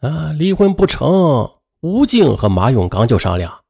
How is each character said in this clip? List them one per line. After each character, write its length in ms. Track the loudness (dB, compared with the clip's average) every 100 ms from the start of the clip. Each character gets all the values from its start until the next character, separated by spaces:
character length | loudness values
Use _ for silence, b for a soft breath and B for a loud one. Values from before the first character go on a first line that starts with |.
啊， 320 | -6 -6 -6
离 200 | -4 -2
婚 200 | 2 0
不 140 | 2 0
成， 640 | 0 0 2 2 0 -2 _ _ _
吴 260 | -6 -2 0
静 300 | 2 2 2
和 120 | 0
马 220 | 0 2
永 180 | 0 0
刚 180 | 0 2
就 120 | 2
商 180 | 0 -4
量 280 | -6 -12 _